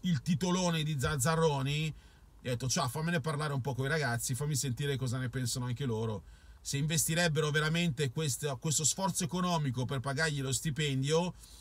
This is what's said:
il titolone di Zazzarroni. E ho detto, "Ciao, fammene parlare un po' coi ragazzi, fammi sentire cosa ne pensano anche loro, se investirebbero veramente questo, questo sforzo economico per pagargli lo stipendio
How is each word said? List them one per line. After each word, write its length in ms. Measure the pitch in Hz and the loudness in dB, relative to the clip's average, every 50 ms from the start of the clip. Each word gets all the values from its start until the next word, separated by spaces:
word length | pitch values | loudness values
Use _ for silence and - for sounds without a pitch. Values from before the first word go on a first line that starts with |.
il 200 | - 185 170 127 | 0 0 0 0
titolone 600 | - - 185 131 185 180 180 185 180 175 165 160 | 2 0 0 2 2 2 2 2 2 2 2 2
di 160 | 151 151 156 139 | 0 -2 -2 0
Zazzarroni. 880 | 127 156 156 143 117 165 160 160 160 160 143 139 131 139 147 151 160 | 0 0 0 2 2 2 4 4 4 4 4 2 0 0 0 0 -2
E 600 | 156 - - - - - - - - - - - 123 | -2 -4 -8 -16 -20 -20 -20 -20 -20 -20 -10 -4 -4
ho 20 | |
detto, 180 | 127 117 - 127 | -4 -2 0 0
"Ciao, 200 | - 185 196 123 | 0 2 0 0
fammene 320 | - 156 156 165 175 170 | -2 -2 -2 0 0 0
parlare 320 | 123 160 151 143 156 151 | 0 0 -2 -2 -2 -2
un 80 | 143 135 | -2 -2
po' 120 | 117 143 | -2 -2
coi 140 | 123 123 131 | -2 -2 0
ragazzi, 480 | 135 156 160 143 120 117 117 - - 135 | 0 0 0 2 0 0 -2 -2 -4 -2
fammi 220 | 117 147 147 156 | -2 -2 -2 0
sentire 400 | 127 - 139 120 - 147 143 139 | 0 0 -2 -2 -2 0 -2 0
cosa 200 | 120 135 123 120 | 0 -2 -2 -2
ne 120 | 131 131 123 | -2 -4 -4
pensano 380 | - 131 127 120 - 131 123 | -4 -2 -2 -2 -2 -2 -2
anche 180 | 123 123 117 143 | -4 -4 -2 -2
loro, 400 | 127 113 107 113 110 110 98 - - - - - - - - | -2 0 0 -2 -2 -4 -6 -8 -12 -20 -20 -20 -20 -20 -14
se 160 | - - - | -8 -4 -2
investirebbero 760 | 139 147 151 165 156 - - 160 170 175 170 147 156 156 151 | 0 0 2 2 2 2 2 2 4 4 4 4 2 2 2
veramente 580 | 147 156 151 156 160 170 175 170 131 - 151 131 | 2 2 2 2 2 2 2 2 2 0 -2 -2
questo, 460 | - 156 160 147 120 - - 147 139 | 0 -2 -2 -2 -2 -2 -4 -4 -4
questo 260 | 123 - 160 139 - | -2 -2 0 0 2
sforzo 400 | 160 - - - - - 175 - | 2 2 0 2 -2 -2 0 -2
economico 600 | 185 147 175 180 180 180 175 160 147 135 120 127 127 | -2 -2 0 0 2 2 2 2 0 0 0 -2 -2
per 160 | 113 - - | -2 -2 -2
pagargli 400 | 117 139 135 135 160 156 143 143 | -2 -4 -2 0 0 0 0 -2
lo 120 | 131 135 | -2 -2
stipendio 840 | 131 - - 165 139 139 156 143 135 131 135 143 156 165 180 180 - - - - - - | -2 -2 -2 -2 -2 0 0 0 0 0 0 2 2 2 2 0 -4 -8 -18 -20 -20 -20